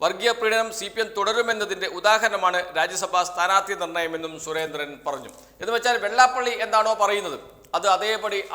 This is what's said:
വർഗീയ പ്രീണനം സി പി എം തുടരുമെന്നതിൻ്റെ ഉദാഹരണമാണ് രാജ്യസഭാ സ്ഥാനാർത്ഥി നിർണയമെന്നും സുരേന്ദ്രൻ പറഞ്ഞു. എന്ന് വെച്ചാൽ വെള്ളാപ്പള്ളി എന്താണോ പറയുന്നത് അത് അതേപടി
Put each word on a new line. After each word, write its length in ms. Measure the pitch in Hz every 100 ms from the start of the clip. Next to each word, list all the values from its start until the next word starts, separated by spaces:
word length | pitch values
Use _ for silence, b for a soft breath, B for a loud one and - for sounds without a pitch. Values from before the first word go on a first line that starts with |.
വർഗീയ 280 | 165 185 226 233
പ്രീണനം 300 | 220 226 226 220
സി 100 | 202
പി 80 | -
എം 60 | - 202
തുടരുമെന്നതിൻ്റെ 720 | 196 233 233 220 202 185 190 175
ഉദാഹരണമാണ് 640 | 208 220 220 202 180 180 - 160
രാജ്യസഭാ 440 | 180 185 190 180 175
സ്ഥാനാർത്ഥി 440 | 175 180 196 190 185
നിർണയമെന്നും 520 | 165 170 165 160 160 160 160
സുരേന്ദ്രൻ 460 | 160 160 151 147 139 151
പറഞ്ഞു. 240 | 135 113 - B -
എന്ന് 140 | 202 233
വെച്ചാൽ 220 | 247 233 202
വെള്ളാപ്പള്ളി 480 | 240 254 254 247 214 226
എന്താണോ 280 | 220 214 214
പറയുന്നത് 340 | 202 202 175 127 - - - 175
അത് 100 | 196
അതേപടി 440 | 185 208 220 214 202 -